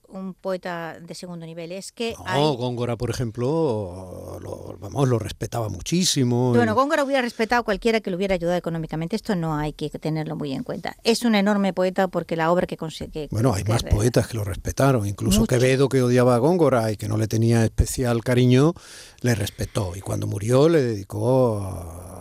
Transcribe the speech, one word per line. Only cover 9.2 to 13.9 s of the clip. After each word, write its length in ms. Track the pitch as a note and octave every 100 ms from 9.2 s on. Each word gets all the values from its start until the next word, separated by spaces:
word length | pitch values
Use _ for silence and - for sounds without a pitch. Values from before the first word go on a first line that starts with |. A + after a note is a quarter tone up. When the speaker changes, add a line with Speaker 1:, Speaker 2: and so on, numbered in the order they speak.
| - F#3
Speaker 1:
no 220 | D#3+ D3+
hay 160 | D3+
que 160 | - D3+
tenerlo 480 | - D#3 D#3 D#3 D#3
muy 160 | D3
en 100 | C3
cuenta. 320 | - - - -
Es 200 | A3 A3+
un 120 | A#3+ G#3+
enorme 380 | G3 G#3 G3
poeta 340 | F3+ F#3 F3+ F#3+
porque 300 | F3 E3 E3
la 160 | D#3+
obra 140 | F3+ F3+
que 100 | E3
conse-, 320 | D#3+ - D3+
que 160 | D#3 C#3+
Speaker 2:
Bueno, 220 | G#2+ B2+
hay 120 | G2 G2
Speaker 1:
que 60 |
Speaker 2:
más 80 | A#2+
Speaker 1:
re- 80 | -